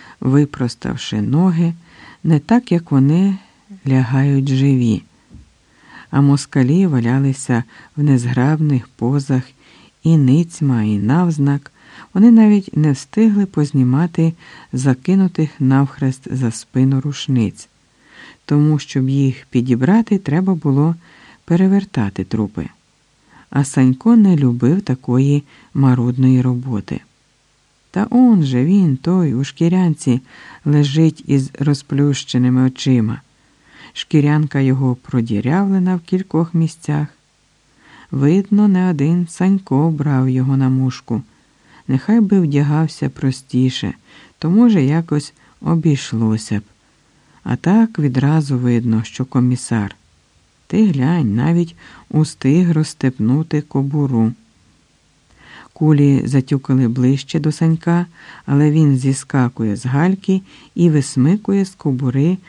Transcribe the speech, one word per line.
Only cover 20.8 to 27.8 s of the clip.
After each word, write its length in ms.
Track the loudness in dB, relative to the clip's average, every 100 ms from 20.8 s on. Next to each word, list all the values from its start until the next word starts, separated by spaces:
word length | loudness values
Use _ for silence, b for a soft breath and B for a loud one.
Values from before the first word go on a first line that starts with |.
| 0 -2 B B B B -2
перевертати 800 | 0 2 0 -2 -6 -6 -6
трупи. 460 | -6 -4 -4 -6 -12 _ _ _ _ b b b b
А 140 | -6
Санько 520 | -4 2 2 2 2 4
не 200 | 4 4
любив 460 | 2 0 0 0
такої 640 | -2 -6 -2 0 2 0 -2 b b
марудної 680 | -2 0 2 -2 0 2 2
роботи. 600 | 0 -2 -4 -8 -8 -12 _ _ _ _ _ _ _ _